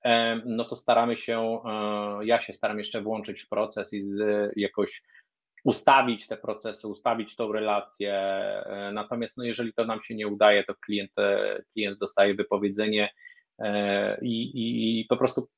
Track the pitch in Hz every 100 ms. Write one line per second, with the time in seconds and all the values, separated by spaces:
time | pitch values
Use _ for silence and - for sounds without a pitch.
0 | 123 117 113 113 120 113 117 117 - 117
1 | 120 113 - 113 113 113 117 107 104 104
2 | 104 104 107 117 - - 107 107 101 113
3 | 104 110 107 98 - 104 107 - 95 104
4 | 98 101 107 104 104 - 101 - 101 -
5 | _ - _ _ _ - 135 117 - 135
6 | 127 110 - 107 - 104 113 101 110 101
7 | 123 113 104 - 113 107 107 104 - _
8 | 101 98 98 98 98 101 95 101 101 104
9 | 104 120 113 - 123 113 117 - 113 110
10 | - 110 107 104 104 101 98 98 - 104
11 | 98 - 101 101 104 101 - 110 104 98
12 | 101 - 101 98 - 104 104 101 107 107
13 | 104 _ - - _ - 110 104 101 101
14 | 101 107 123 113 127 127 113 120 113 113
15 | 110 117 123 - -